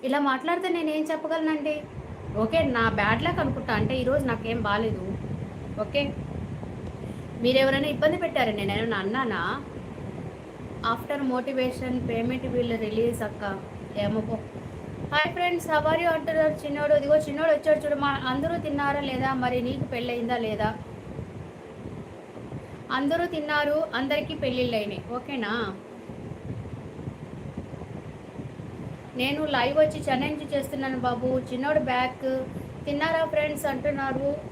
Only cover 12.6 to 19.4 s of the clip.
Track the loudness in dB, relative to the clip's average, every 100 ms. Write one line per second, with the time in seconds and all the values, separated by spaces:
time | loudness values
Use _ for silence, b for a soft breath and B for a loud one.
12.6 | 2 0 0 2 2 2 -4 -4 -4 -4
13.6 | -8 -10 -8 -2 0 2 0 -4 -4 -10
14.6 | -10 -10 -10 -8 0 2 2 2 2 2
15.6 | 2 4 6 4 4 2 2 4 4 2
16.6 | -2 0 6 6 8 6 6 2 4 4
17.6 | 6 4 4 2 2 2 0 0 2 0
18.6 | 0 0 2 2 0 0 0 2